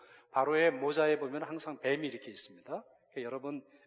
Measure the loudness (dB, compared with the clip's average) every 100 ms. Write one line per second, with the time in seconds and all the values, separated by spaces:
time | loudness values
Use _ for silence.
0 | -20 -20 _ 0 2 4 4 4 2 4
1 | 4 4 0 -4 -6 -6 -8 -4 0 0
2 | 0 -6 -10 -12 -12 -14 -10 -10 -10 _
3 | _ -10 -6 -6 -6 -8 -10 -20